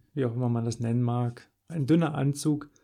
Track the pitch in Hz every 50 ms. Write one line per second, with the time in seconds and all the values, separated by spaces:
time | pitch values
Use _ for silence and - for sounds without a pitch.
0 | - _ - 143 131 120 113 123 127 120 120 117 117 117 110 - 117 113 117 123
1 | 123 120 120 120 123 120 120 - - _ _ _ _ - 170 170 135 120 156 170
2 | 165 143 156 147 135 139 139 143 - 156 147 147 - - _ _